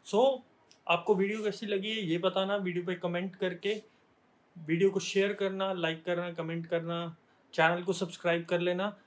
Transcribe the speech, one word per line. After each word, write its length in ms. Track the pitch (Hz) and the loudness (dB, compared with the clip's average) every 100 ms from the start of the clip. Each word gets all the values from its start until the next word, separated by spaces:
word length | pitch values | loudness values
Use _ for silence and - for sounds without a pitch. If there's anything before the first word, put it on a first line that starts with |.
| - | 2
So, 340 | 202 262 254 - _ _ _ - | 4 4 2 -8 _ _ _ -2
आपको 260 | 170 170 | 0 4
video 280 | 190 196 220 | 2 2 0
कैसी 240 | 214 196 208 | -4 -4 -4
लगी 220 | 196 208 | -4 -2
है 120 | 220 | -4
ये 180 | 185 170 | -2 0
बताना 380 | 185 190 190 202 | 2 0 0 0
video 280 | 185 175 | 0 -2
पे 100 | 175 | -4
comment 420 | 175 180 175 190 180 | -4 -2 -2 -4 -4
करके, 460 | 185 175 196 214 - _ _ _ _ _ _ 175 | -4 -2 -4 -4 -8 _ _ _ _ _ _ -16
Video 320 | 151 165 196 | -2 4 4
को 100 | 196 | 4
share 320 | - 196 202 | 0 2 2
करना, 400 | 202 196 190 190 | 2 -2 0 -2
like 320 | 185 165 165 | 0 -2 -2
करना, 280 | 180 175 175 | -2 -2 -2
comment 340 | 170 160 170 165 | -6 -4 -4 -2
करना, 500 | 170 165 170 170 165 _ _ _ | -2 -2 -4 -6 -10 _ _ _
channel 280 | - 165 175 | 2 4 4
को 100 | 180 | 0
subscribe 520 | 185 175 - 175 170 | -2 -2 -2 0 0
कर 160 | 165 175 | 0 0
लेना। 360 | 180 180 202 202 | 2 0 -2 -6